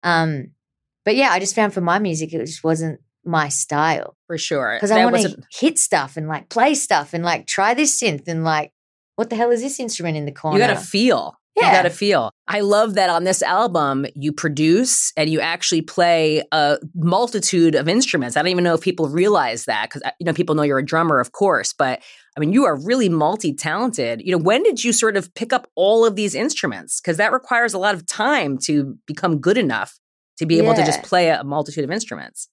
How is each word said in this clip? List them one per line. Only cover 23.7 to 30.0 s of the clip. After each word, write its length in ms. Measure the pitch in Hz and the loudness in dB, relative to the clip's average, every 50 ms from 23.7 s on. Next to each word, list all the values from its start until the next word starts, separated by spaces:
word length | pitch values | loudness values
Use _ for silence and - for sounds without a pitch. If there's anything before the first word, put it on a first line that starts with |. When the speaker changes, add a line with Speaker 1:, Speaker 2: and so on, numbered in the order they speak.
| 156 190 240 262 220 - 131 117 117 113 - | -4 -2 -2 -4 -2 -4 -4 -4 -4 -6 -2
Speaker 2:
You 80 | 185 180 175 | -2 0 2
know, 60 | 156 | 2
when 180 | 180 214 262 381 | 2 2 4 4
did 200 | 466 330 226 - | 2 0 2 0
you 100 | 240 233 | 0 2
sort 240 | - - 220 208 202 | 2 2 2 0 0
of 160 | 180 - _ | -4 -4 _
pick 180 | - 226 233 | -10 -4 -2
up 160 | 269 254 - - _ | -2 -2 -2 -4 _
all 300 | - 180 196 214 226 226 | 0 2 4 6 6 4
of 100 | 226 202 | 4 2
these 200 | 190 214 202 - | 0 -2 -2 -2
instruments? 640 | 131 220 302 - - - 156 110 92 80 - - - | -2 -4 -2 -2 -2 -4 -4 -4 -6 -10 -8 -10 -6
'Cause 160 | - - 170 160 | -4 -4 -2 0
that 160 | 202 226 262 | 0 0 0
requires 400 | 262 262 - 254 233 240 233 180 | -2 -2 -2 0 0 0 0 -2
a 60 | 190 | -2
lot 160 | 180 208 202 | -2 -2 -2
of 100 | 180 175 | -2 -6
time 520 | - - - 214 254 294 269 185 143 139 131 | -10 -6 -2 0 0 2 0 0 -2 -4 -4
to 380 | - - 151 147 139 135 123 - _ - | -4 -2 0 0 0 -2 -8 -14 _ -14
become 320 | 151 - - 180 165 147 | -10 -4 -2 0 0 0
good 180 | 131 175 208 247 | 2 2 2 2
enough 400 | 226 143 120 107 95 - - _ | 2 0 0 -2 -4 -6 -10 _